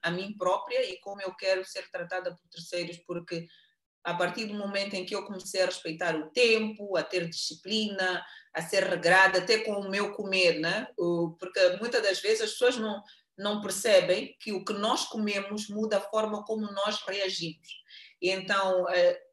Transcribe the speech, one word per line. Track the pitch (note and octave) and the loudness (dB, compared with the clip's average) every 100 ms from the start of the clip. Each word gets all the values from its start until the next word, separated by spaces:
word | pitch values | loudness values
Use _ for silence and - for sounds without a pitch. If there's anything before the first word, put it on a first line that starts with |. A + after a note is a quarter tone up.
a | E3 | -4
mim | F3 G3 G#3+ | -4 -6 -4
própria, | F#3 F#3+ - B4 B3 | -2 0 -2 -2 -2
e | F#3 | -6
como | G3 G3 | -12 -10
eu | F#3+ | -10
quero | F3+ F#3+ F#3+ | -6 -2 -2
ser | F#3+ - F3+ | -2 -12 -12
tratada | F3+ F3 F#3 F3+ | -10 -8 -6 -6
por | F3 _ | -10 _
terceiros, | - E3+ F3 E3+ F3 - | -18 -8 -6 -6 -10 -10
porque | E3+ E3+ E3 E3+ - _ _ _ _ | -10 -6 -10 -10 -18 _ _ _ _
a | - | -6
partir | F#3+ F3 - G#3+ | -2 -2 -2 -6
do | |
momento | G#3 G3+ G3 G3 | -6 -4 -4 -4
em | G3 | -6
que | F3+ | -6
eu | G3+ | -6
comecei | G3 F#3+ - F#3+ | -6 -10 -6 0
a | F#3 | 0
respeitar | F3 E3+ D#3+ F3+ | 0 -8 -4 -2
o | D#3 D3+ | -2 -2
tempo, | - A#3+ A3 A3 G#3+ G3+ F3+ | 4 4 4 0 -6 -4 -2
a | |
ter | D3 F#3 E3+ | 0 -2 -4
disciplina, | E3 - D#3+ F#3 G#3+ G#3+ G3 F#3 F3 - - - | -6 -8 -8 -4 -2 -2 -2 -2 -2 -6 -18 -12
a | - | -10
ser | E3+ G3 | -2 0
regrada, | F#3 F3 E3+ F#3+ F#3+ F#3 | 2 2 6 8 8 6
até | F3 A3 | 4 2
com | A3 | 2
o | G3+ G3 | -4 -2
meu | G3 G#3 | -2 -2
comer, | - G3 F#3+ F3+ D#3 | -4 -2 4 4 4
né? | E3 G3+ C4 - | 0 -2 -4 -2
O, | F3 E3+ E3+ E3 | 0 0 0 -4
porque | F#3 G3+ F3+ F3+ | -8 4 4 4
muitas | A#3 A#3+ | 0 0
das | G3+ F#3 | 2 0
vezes | G3+ A3 | 0 0
as | G#3+ | 0
pessoas | - B3 B3 | 2 2 2
não, | G#3+ G3+ - - _ - | -2 -6 -10 -20 _ -8
não | G3+ G#3 | -4 -2
percebem | G3 F#3 A#3 G3 F3 F#3+ C4 - | -4 -2 6 6 8 2 0 -10
que | - | -6
o | G3 | -6
que | F3+ | -4
nós | G3+ G#3+ B3+ - | -2 0 0 -2
comemos | A3+ G#3 G3+ G3+ G#3 G#3 | -2 -2 -2 -4 -8 -6
muda | G#3 A3 G3+ | -4 0 0
a | |
forma | - A3 G#3+ G#3 | 0 -2 -2 -4
como | G#3 A3 G#3 | -4 -6 -4
nós | G3 G3+ G#3 | -2 -2 -2
reagimos. | - G3 F#3+ F#3 E3 D#3+ - - _ - - _ | -4 -4 -4 -4 -8 -10 -18 -20 _ -20 -20 _
E | F3+ | -2
então, | F#3+ F#3+ G3 F#3+ F#3 F3 | -2 0 0 2 2 2
eh, | F3 F3 F3 - | 4 4 4 -4